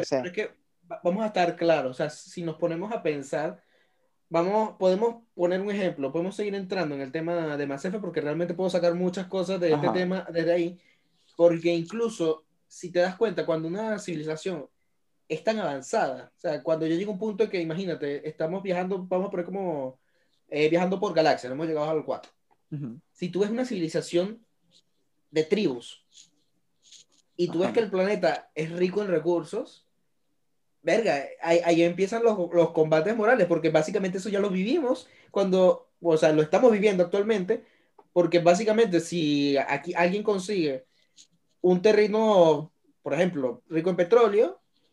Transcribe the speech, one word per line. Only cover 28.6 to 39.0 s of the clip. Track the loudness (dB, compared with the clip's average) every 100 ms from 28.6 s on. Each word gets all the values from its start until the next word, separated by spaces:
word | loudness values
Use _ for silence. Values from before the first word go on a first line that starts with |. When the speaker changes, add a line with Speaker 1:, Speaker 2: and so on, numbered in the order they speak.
| -8
Speaker 1:
rico | -2 -2 0
en | -2
recursos, | -2 0 -2 -2 -8 -10 -14 _ _ _ _ _ _ _ _ _ _
verga, | 0 0 2 -2 -4 -8
ahí, | 2 2
ahí | 4 4
empiezan | 2 2 -2 2
los, | 2 2 0
los | 2 2
combates | 2 2 4 2 0
morales, | 2 4 4
porque | 2 2
básicamente | 2 0 -2 -2 -4
eso | -4
ya | -2
lo | -2
vivimos | -2 0 0 -2 -4 -6 _ _
cuando, | -2 2 4 4 4 -4 _
o | 0 4
sea, | 4
lo | 4
estamos | 2 6 6
viviendo | 6 4 2
actualmente, | 2 0 0 0 0 -4 -4 _ _ _ _
porque | 0 4 4
básicamente | 4 4 4 2 4
si | 2